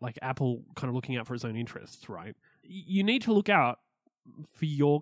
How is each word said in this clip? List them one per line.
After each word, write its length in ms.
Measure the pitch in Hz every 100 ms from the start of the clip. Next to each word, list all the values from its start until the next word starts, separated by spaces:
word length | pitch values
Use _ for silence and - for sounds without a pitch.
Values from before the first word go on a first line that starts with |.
like, 180 | 120 113
Apple 440 | 131 131 131 120 - -
kind 140 | 127
of 60 | 127
looking 200 | 123 127
out 120 | 113
for 60 |
its 120 | 123 120
own 100 | 110
interests, 540 | 123 - - - -
right? 260 | 90 92 - _ _ -
Y-, 180 | 190 170
you 160 | 190
need 180 | 196 247
to 100 | 226
look 160 | 214 208
out 320 | 196 123 123 _ _ _ _ - 139 151
for 120 | - 160
your 360 | 143 143 147